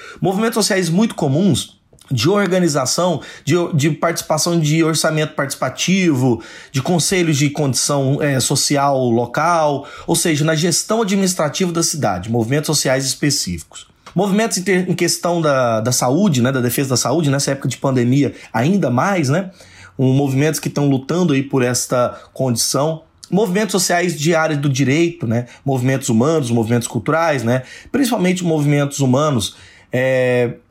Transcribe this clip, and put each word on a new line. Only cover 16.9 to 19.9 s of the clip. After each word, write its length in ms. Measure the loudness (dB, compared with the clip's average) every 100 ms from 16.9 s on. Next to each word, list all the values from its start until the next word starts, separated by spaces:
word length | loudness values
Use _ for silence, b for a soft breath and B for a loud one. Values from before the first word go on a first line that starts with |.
| 0
saúde, 340 | 0 0 2
nessa 200 | 0 -2
época 180 | -2 -4
de 80 | -2
pandemia 560 | 0 2 4 4 2 B B
ainda 400 | -2 2 2 2
mais, 380 | 2 0 0 0
né, 200 | 0 -2 B B B B